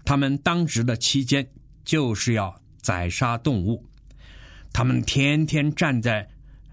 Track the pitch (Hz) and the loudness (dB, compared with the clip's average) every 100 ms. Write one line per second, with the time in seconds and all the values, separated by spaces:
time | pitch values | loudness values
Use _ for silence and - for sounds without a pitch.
0 | - 139 139 139 175 175 160 113 120 113 | -2 0 2 0 0 0 0 0 0 0
1 | - 135 127 143 131 - - - - 160 | 0 0 2 0 -2 -10 -20 -16 -2 0
2 | 131 104 - 113 95 - - - - 90 | 0 0 0 0 -2 -8 -20 -8 -4 -2
3 | 87 - 123 120 151 117 90 113 - - | -2 -2 -2 0 0 0 0 -4 -8 -20
4 | - - - - - - - - 127 123 | -20 -20 -20 -20 -20 -20 -6 -2 0 0
5 | 117 147 139 151 156 156 147 147 165 123 | 0 0 2 2 0 0 0 0 0 0
6 | 117 107 92 - - - - | 0 -2 -4 -14 -20 -20 -20